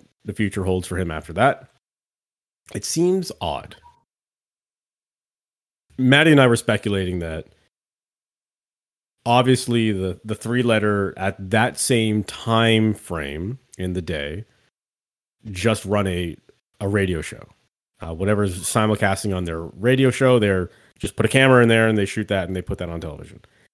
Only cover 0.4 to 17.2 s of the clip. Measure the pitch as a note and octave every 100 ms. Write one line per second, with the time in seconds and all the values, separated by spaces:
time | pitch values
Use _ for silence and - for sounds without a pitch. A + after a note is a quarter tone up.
0.4 | G#2 G2+ F#2 F#2 E2+ F2+ F2 D#2 - E2
1.4 | C3 - - _ _ _ _ _ _ _
2.4 | _ _ - G#2+ - D#3+ F3 F#3+ F3 -
3.4 | E2+ C2+ - - _ _ _ _ _ _
4.4 | _ _ _ _ _ _ _ _ _ _
5.4 | _ _ _ _ _ - B2+ C#3 D#3+ D3
6.4 | B2+ A#2 - G#2+ G#2+ G2 F2+ F2+ E2 D#2+
7.4 | - _ _ _ _ _ _ _ _ _
8.4 | _ _ _ _ _ _ _ _ A#2 A#2+
9.4 | B2+ B2 - A#2 A2 G2 F#2+ F2 G#2+ G#2
10.4 | A2 A#2+ A#2+ A2 G#2 G2+ G2 - F#2+ -
11.4 | F#2+ G#2+ A#2+ - - B2 A2 G#2+ G2+ -
12.4 | - A2+ A2+ A2 A2 G#2 - E2+ C#2+ D2
13.4 | F#2 C3 _ - F#2 F2+ E2 D#2 C#2+ E2+
14.4 | A2+ _ _ _ _ _ _ _ _ _
15.4 | A2 F#2 G#2+ G#2+ F#2+ G#2 G2 F2+ F2 -
16.4 | _ _ _ _ G2 G2+ F#2+ E2